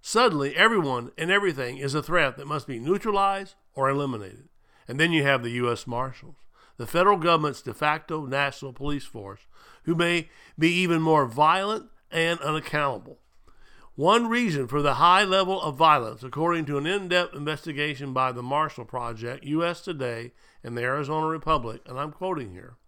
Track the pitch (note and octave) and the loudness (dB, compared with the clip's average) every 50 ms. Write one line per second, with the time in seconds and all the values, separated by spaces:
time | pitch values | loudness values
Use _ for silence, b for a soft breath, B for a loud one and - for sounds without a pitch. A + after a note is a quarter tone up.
0 | _ - - G#3+ B3 A#3+ E3+ D3 C#3 C#3 C#3+ D#3 F#3+ A3+ A#3 G#3 D#3+ C#3 C3 A#2+ | _ -2 2 4 4 4 4 2 -2 -2 2 4 4 4 6 2 0 0 0 -2
1 | A#2+ B2 - - D#3+ E3+ F#3+ G3+ G3+ F#3+ D#3 C3 C3 A#2+ B2+ C#3 C#3 C#3 C3 D#3 | -4 -6 -8 -8 -2 2 2 2 2 0 -2 -2 -4 -6 -6 -6 -6 -4 -4 -4
2 | C#3+ - E3 F3 D#3 C3+ B2 C3+ C#3 C#3 D3 D3 B2 - C3+ A2+ D3+ F3 F#3+ G3+ | -4 0 2 2 2 2 0 -6 -8 -6 -6 -6 -6 -6 -8 -6 0 0 0 0
3 | - A3 G#3 G3 G3 G3 G3 G3 G3 F#3+ - _ _ _ _ - C3+ C3+ C#3 C#3+ | 0 -2 0 2 2 2 0 -2 -6 -12 -16 _ _ _ _ 0 0 2 2 2
4 | C#3+ C3+ B2+ G#2+ G2+ F#2 G2 A2 - _ _ b b b b b b b A#2+ C#3 | -2 -2 -4 -6 -10 -12 -16 -20 -20 _ _ b b b b b b b 0 2
5 | D#3+ E3+ E3+ D#3 C#3+ C#3 C#3 C3 A#2+ A#2+ A#2+ B2 B2 A#2+ A#2+ G#2+ - - A#2+ A#2+ | 2 4 4 2 4 4 4 2 2 -2 -2 -2 0 0 -2 -2 -6 -8 -6 -6
6 | B2+ C3 B2 - - - - _ - - b b b b b b B2 - - E3 | -6 -6 -8 -14 -18 -20 -20 _ -20 -20 b b b b b b -12 -4 0 4
7 | F3+ G3+ G#3 F#3 D#3 E3+ E3+ D#3+ D3+ D3 C3+ - - B2+ G#2+ - D3+ D3+ D3+ D#3+ | 4 6 4 4 4 2 2 4 2 0 -4 -6 -10 -12 -8 -2 0 0 0 -2
8 | D#3 - E3 D#3 D3+ C3 C3 C#3 C#3+ C#3 C3+ - - C3+ B2 - C#3 D3 D3 C#3+ | -4 -8 -8 -8 -6 -4 -2 -2 -2 -2 -2 -8 -14 -14 -12 -8 -6 -4 -4 -4
9 | - - - A#2 G2+ G2 G2 - _ - b b b b b b b - E3+ E3 | -6 -10 -14 -14 -14 -14 -16 -18 _ -20 b b b b b b b -2 0 2
10 | E3+ E3+ E3+ E3+ D#3+ b b b b b b b D#3 E3 E3+ F3+ F#3 F3 E3 E3 | 2 2 2 0 -2 b b b b b b b 2 2 4 4 2 4 2 2
11 | D#3+ D#3+ D#3 D3+ C#3 B2 A2+ B2+ D3+ D#3 E3+ F#3+ G3 G#3 A3 A3 - - - _ | 4 4 6 4 4 2 2 4 4 6 6 4 2 -2 -4 -6 -8 -12 -20 _
12 | _ _ - E3 E3 E3 E3+ E3+ C#3 D3 D3+ D#3 D3+ - - D3+ D3 C#3 B2+ G2+ | _ _ -2 0 0 0 0 -2 -2 -4 -4 -4 -4 -4 -2 0 0 0 -2 -4
13 | F2 - - _ _ _ _ - _ b b b b b b b b b b - | -10 -16 -20 _ _ _ _ -20 _ b b b b b b b b b b 0
14 | C#3 F3 G#3 A#3 A#3+ A3+ A3+ A#3+ B3 A3 D#3+ C#3+ C3 A#2 A#2+ D3 D3 C#3+ C3+ B2 | 4 4 6 6 4 2 0 0 2 0 0 -2 -2 -2 -2 0 2 2 2 4
15 | D3+ F3 F3+ F#3+ G#3 F#3+ F#3 F#3+ F#3+ F3+ F#3+ F#3 D#3 D#3 C#3 B2+ E3 D#3+ D3+ C#3 | 6 6 6 6 4 4 2 2 2 0 -2 -2 -2 -6 0 4 6 6 6 4
16 | A#2 A2 A2+ A2+ B2+ C3 A#2+ C#3 D#3+ E3+ E3+ E3 D#3+ C3+ D3 C#3 C#3+ D#3+ F#3+ G3+ | 2 -4 -8 -10 -14 -10 -6 -2 0 0 0 0 -2 -2 -2 -2 -2 0 -2 -2
17 | G3 F3 F3 F3+ F3 E3+ - C#3 D3 D3 D#3 D3+ - E3 D#3 C#3 D3 D3+ D3 B2+ | -2 0 0 0 0 0 -4 -8 -6 -6 -6 -6 -8 -10 -4 -4 -4 -4 -4 -6
18 | C#3+ C#3 C3 B2+ C3 C3 B2 B2 B2 B2+ C#3 D3 D#3 D3 - - A#2+ A2+ - B2+ | -8 -4 0 0 0 0 -2 -4 -6 -4 -2 0 0 -2 -4 -10 -14 -8 -8 -6
19 | A#2+ A#2 A#2 G#2+ A#2 A#2+ B2+ C3+ - C3+ D3 D#3+ E3+ E3+ F3 E3 - F#3+ F3 C#3+ | -6 -6 -8 -8 -8 -8 -8 -10 -6 -2 0 0 0 0 -2 -4 -8 -10 -6 -4
20 | C3 B2 A#2 A#2 A#2 B2 b b b b b b b A2+ A#2+ A#2+ A#2+ B2 C3 D3 | -4 -6 -6 -6 -10 -14 b b b b b b b -8 -6 -4 -2 -2 -2 -2
21 | D3 C3+ D#3 D#3 D#3 D#3 D#3+ D#3+ - D#3 D#3+ D3+ A#2+ A#2 A2+ A#2 _ - B2+ B2+ | -2 -2 -2 -2 -2 -2 -4 -4 -2 0 0 0 0 -4 -10 -12 _ -12 -10 -8
22 | C#3+ D3+ D3 - F3+ F#3+ F#3+ - G#2 G2+ F2+ F#2 - E2+ A#2+ _ _ | -8 -8 -8 -6 -6 -4 -4 -4 -6 -10 -14 -16 -18 -20 -20 _ _